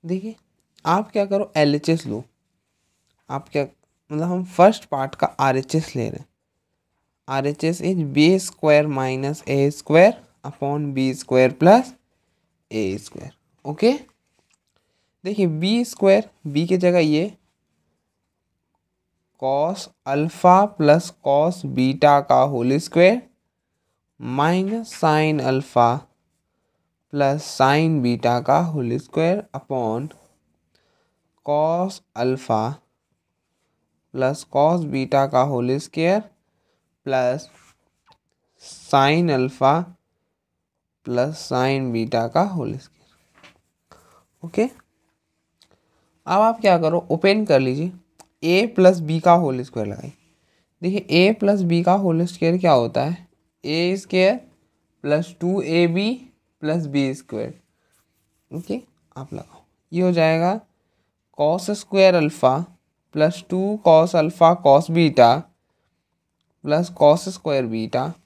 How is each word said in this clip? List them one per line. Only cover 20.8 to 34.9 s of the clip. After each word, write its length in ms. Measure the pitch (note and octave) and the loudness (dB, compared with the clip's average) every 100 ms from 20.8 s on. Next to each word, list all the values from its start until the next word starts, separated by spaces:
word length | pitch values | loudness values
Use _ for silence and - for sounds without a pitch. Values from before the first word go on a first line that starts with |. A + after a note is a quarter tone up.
| D3 D#3+ - - C#3+ | 4 4 2 -8 0
cos 380 | C#3 D#3+ F3 C#3 | 2 0 -4 -8
बीटा 540 | B2+ B2+ C3 D3 C#3+ | -2 -2 2 4 4
का 180 | C3+ C3 C#3 | 4 2 2
होल 300 | C3 B2 C#3 | 0 -2 -2
स्क्वायर 440 | - E3+ F3+ A#3+ - _ _ _ _ _ _ _ _ _ | -2 4 4 2 -8 _ _ _ _ _ _ _ _ _
माइनस 720 | B2 C3 D#3 F3+ F#3+ A3+ A3 - | -8 -2 0 0 -2 -6 -10 -2
sin 440 | D#3+ D3+ D#3 D3+ | 0 2 0 -2
अल्फा 520 | C3 C3 C3+ A#2+ A#2+ B2+ - _ _ _ _ _ _ _ _ _ _ | -2 -2 -2 2 2 0 -10 _ _ _ _ _ _ _ _ _ _
प्लस 320 | C#3+ C#3 C3+ - | -2 -2 -2 -8
sin 480 | - C3+ D3 D#3+ D#3 | 0 2 2 0 0
बीटा 360 | B2 A#2+ A#2+ A#2+ | -2 -2 -2 -2
का 180 | A#2+ D3 | 0 0
होल 320 | E3+ D#3 A#2+ B2 | 0 -4 -4 -6
स्क्वायर 440 | - - E3 G3 - C3+ | -6 -4 -2 -2 -8 -18
upon 520 | _ C3 A2+ A2+ D3+ - _ _ _ _ _ _ _ _ _ _ _ _ - | _ -6 -4 -6 -8 -16 _ _ _ _ _ _ _ _ _ _ _ _ -4
cos 540 | D3 D#3 E3+ F#3 - _ - | -2 0 -2 -4 -8 _ -6
अल्फा 520 | B2+ C3 - A2 A2+ D3 _ _ _ _ _ _ _ _ _ _ _ _ _ | -4 -4 -2 -2 -2 -8 _ _ _ _ _ _ _ _ _ _ _ _ _
प्लस 300 | C3 C3 D3+ - C#3 | -4 -4 -4 -6 0
cos 280 | D3+ F3 | 2 0
बीटा 400 | D3+ | -4